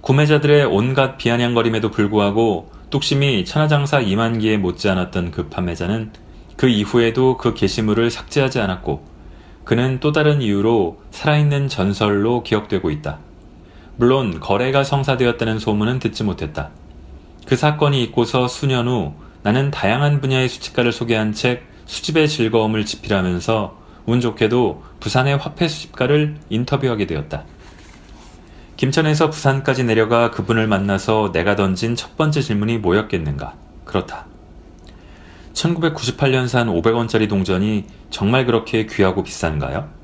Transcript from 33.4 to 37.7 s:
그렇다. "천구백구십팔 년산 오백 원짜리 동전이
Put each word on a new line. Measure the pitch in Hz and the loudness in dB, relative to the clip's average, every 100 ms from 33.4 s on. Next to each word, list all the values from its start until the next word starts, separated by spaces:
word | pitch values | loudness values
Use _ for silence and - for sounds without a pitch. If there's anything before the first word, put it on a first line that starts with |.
| - - - - | -8 -14 -20 -20
그렇다. | - 95 - - - - - - - - - - - - - - - | -6 -6 -6 -12 -18 -20 -20 -20 -20 -20 -20 -20 -20 -20 -20 -20 -12
"천구백구십팔 | - 165 165 160 156 120 - 139 | -4 -2 0 -2 -2 -6 0 0
년산 | 131 127 123 117 | 2 0 0 2
오백 | 85 113 | 2 2
원짜리 | 113 117 113 104 | 2 0 0 2
동전이 | 101 92 92 104 | 0 0 0 0